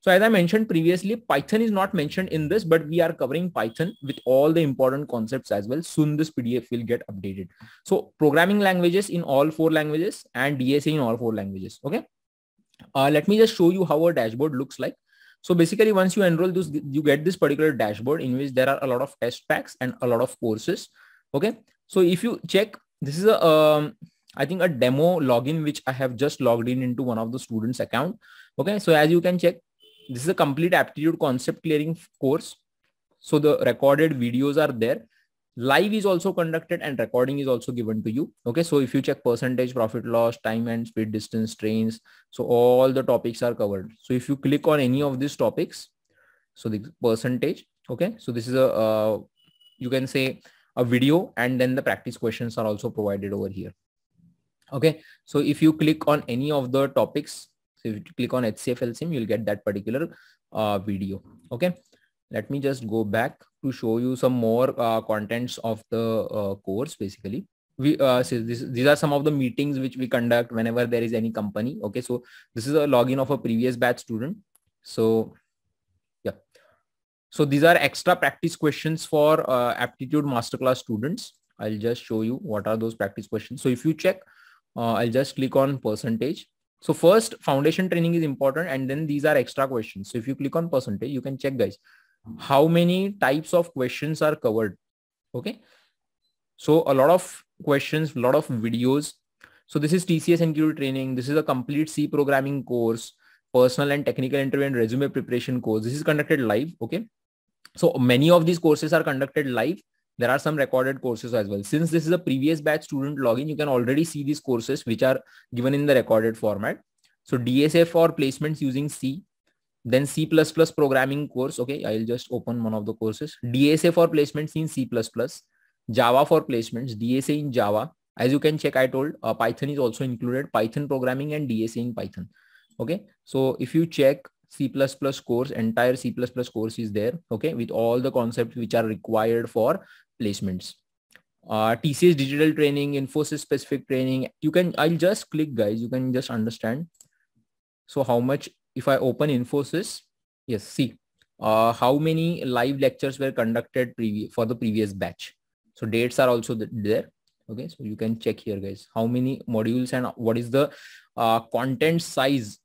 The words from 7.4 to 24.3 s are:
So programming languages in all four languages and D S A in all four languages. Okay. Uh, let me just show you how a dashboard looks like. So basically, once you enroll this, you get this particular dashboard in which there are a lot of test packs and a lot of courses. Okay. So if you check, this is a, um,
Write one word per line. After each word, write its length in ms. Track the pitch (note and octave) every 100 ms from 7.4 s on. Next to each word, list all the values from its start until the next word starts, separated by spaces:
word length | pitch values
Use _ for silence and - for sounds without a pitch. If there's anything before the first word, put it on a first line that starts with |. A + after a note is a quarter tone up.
| F2+ _ A2+ - -
So 280 | F#3+ - _
programming 420 | D3+ D3 F3+ G#3
languages 500 | G3 F#3 F3 F3+ G#3
in 100 | E3+
all 300 | E3 C#3 D#3
four 200 | D#3 D#3+
languages 540 | D#3 D3+ D3+ F#3 - -
and 240 | B2 C3+ C#3+
D 180 | B2+ C#3+
S 120 | D3+
A 20 |
in 100 | D3+
all 180 | A#2+ A#2
four 180 | A#2 A2
languages. 440 | G2 F#2+ F#2 - C#3
Okay. 180 | G#3+ - _ _ _ _ _ _ _ - C3+
Uh, 160 | C#3
let 160 | D3+ D#3
me 100 | G#3+
just 180 | A3 -
show 140 | E3+
you 160 | F#3 E3+
how 220 | D3+ E3+
a 60 |
dashboard 420 | E3+ A2+ A#2 D3+ C3
looks 240 | C3+ -
like. 160 | C3 - _ _ - _
So 120 | -
basically, 380 | F3+ E3 G#3 A3
once 240 | G3 F#3 G3
you 80 |
enroll 280 | F#3 D#3+ F#3
this, 200 | F3+ D#3+
you 320 | D3 C#3+ C3+
get 200 | D3+ C#3+
this 140 | D#3 F3+
particular 360 | D3 D3 D#3
dashboard 500 | B2+ A2 G2 A#2+ D#3+
in 120 | C3 B2+
which 180 | C#3
there 140 | B2+ B2+
are 160 | C#3
a 40 | C3+
lot 160 | B2
of 100 | C#3 -
test 260 | A#2+ - _
packs 300 | D3+ - -
and 120 | B2+ -
a 60 | B2
lot 120 | A#2
of 160 | B2+ -
courses. 500 | A#2 G#2+ - F#3+ - _ - _ _
Okay. 280 | C#3+ G3+ A#3 _ _ _
So 160 | F#3+
if 220 | F3 F3
you 160 | A#3+ G#3 E3+
check, 280 | F#3+ G#3 - _ _
this 180 | C3+ D3+
is 80 | G#3
a, 200 | G#3+ E3
um, 500 | D#3 D#3 D3+ D3 - - _ _